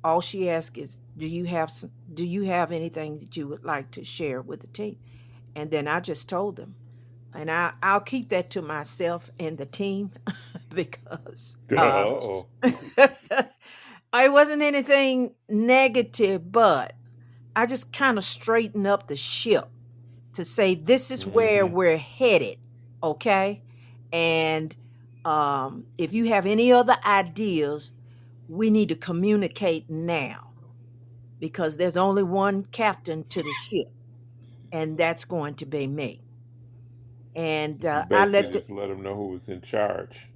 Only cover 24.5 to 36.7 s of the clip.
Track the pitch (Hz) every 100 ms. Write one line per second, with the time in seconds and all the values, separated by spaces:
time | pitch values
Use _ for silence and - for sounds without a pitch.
24.5 | 160 156 - - - - - 165 151 143
25.5 | 139 131 - - - 165 214 226 208 190
26.5 | 214 247 247 240 240 202 202 175 190 214
27.5 | 165 143 151 - - - - - - -
28.5 | 165 220 214 190 160 - 170 196 214 185
29.5 | - 190 160 123 160 170 165 127 - -
30.5 | - - - - - - - - - 156
31.5 | - 160 151 180 175 190 196 185 196 196
32.5 | 196 196 - 214 190 - 160 156 185 147
33.5 | - - 190 - - - - - - -
34.5 | - - 165 160 156 165 170 - 175 147
35.5 | 139 143 147 135 147 127 - - - -
36.5 | - -